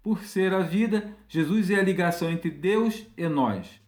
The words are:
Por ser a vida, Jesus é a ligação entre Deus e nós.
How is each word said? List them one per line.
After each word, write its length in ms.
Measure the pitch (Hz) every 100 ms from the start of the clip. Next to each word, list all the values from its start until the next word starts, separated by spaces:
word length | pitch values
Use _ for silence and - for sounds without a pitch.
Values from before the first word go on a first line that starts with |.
Por 220 | 214 214
ser 320 | - 185 190 190
a 60 |
vida, 540 | 170 185 220 214 208 - -
Jesus 420 | 160 151 220 185
é 60 | 202
a 80 |
ligação 480 | 190 180 175 170 165
entre 180 | 165 170
Deus 560 | 147 180 220 226 214 - -
e 120 | 170
nós. 520 | 147 120 95 87 -